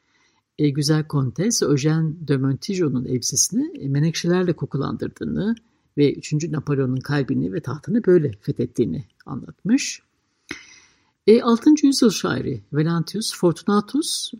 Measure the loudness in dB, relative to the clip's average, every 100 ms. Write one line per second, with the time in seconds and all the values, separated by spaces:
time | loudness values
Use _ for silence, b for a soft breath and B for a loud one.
0 | _ _ _ _ _ -2 0 0 2 0
1 | 0 0 -2 0 -2 0 2 2 2 0
2 | 0 -4 -2 0 0 -2 -4 -2 0 -2
3 | -2 -4 -4 -2 -2 0 -4 -6 -4 0
4 | 0 0 0 0 2 -2 -4 -4 -4 -4
5 | -6 -6 -6 -2 -2 -4 b b b 2
6 | 2 2 -4 -4 -2 -4 -2 0 0 -2
7 | -2 -2 0 -2 -2 -4 -8 -10 -4 -2
8 | 4 2 2 -6 -8 -4 -4 -2 -2 -2
9 | -10 _ -12 -12 -12 -10 0 0 0 -10
10 | _ _ _ _ -16 B B B B B
11 | B B 6 6 6 2 6 6 6 4
12 | 4 2 -2 -2 -4 -8 -6 -2 0 0
13 | -2 -6 -8 0 0 0 0 0 2 -2
14 | -2 -4 -8 -8